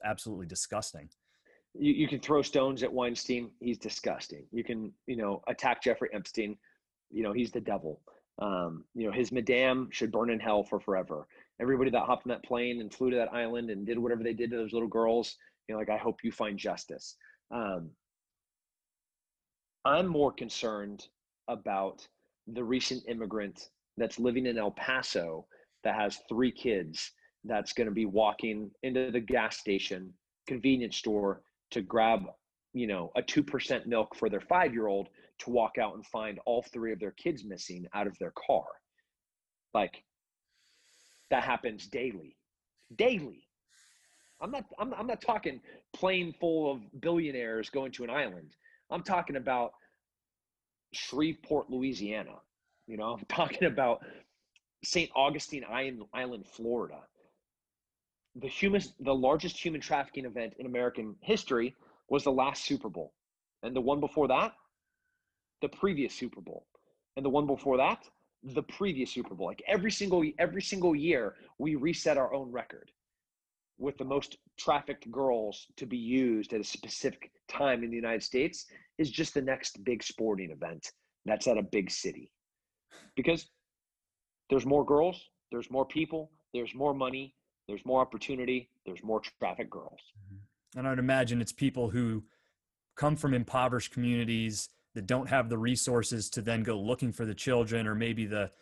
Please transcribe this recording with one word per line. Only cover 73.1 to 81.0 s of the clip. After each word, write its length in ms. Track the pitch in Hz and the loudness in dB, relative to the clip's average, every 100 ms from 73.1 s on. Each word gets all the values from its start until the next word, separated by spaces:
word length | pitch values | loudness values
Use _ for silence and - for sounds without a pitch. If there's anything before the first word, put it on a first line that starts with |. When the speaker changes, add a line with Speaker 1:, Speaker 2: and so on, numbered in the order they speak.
| _ _ _ _ _ _ - | _ _ _ _ _ _ -8
Speaker 2:
with 200 | 131 - | -6 -4
the 80 | 131 | -2
most 320 | 139 - - _ - | -2 -2 -8 _ -4
trafficked 520 | - 147 143 135 113 | 0 0 0 -10 -8
girls 540 | 127 135 117 107 - - - | 0 2 2 0 -6 -12 -12
to 80 | 127 | -6
be 120 | 120 | -4
used 560 | 117 131 127 110 98 | 0 4 4 2 0
at 80 | 110 | -4
a 20 | |
specific 680 | 101 - - - 135 - - _ - | -4 -8 -10 -4 -4 -4 -12 _ -10
time 340 | - 143 120 | 0 2 2
in 60 | 117 | 0
the 60 | 117 | -2
United 280 | 113 113 | 0 -2
States 420 | - 127 165 - - - _ - | 0 2 2 -2 -14 -20 _ -2
is 120 | 151 | 0
just 220 | 117 156 | 0 0
the 80 | 143 | 0
next 420 | 131 131 - - | 0 0 -4 -4
big 180 | 98 117 | -2 -2
sporting 480 | - - 113 98 87 | -2 -2 0 0 -4
event 400 | 71 82 82 - - | -8 -8 -8 -14 -18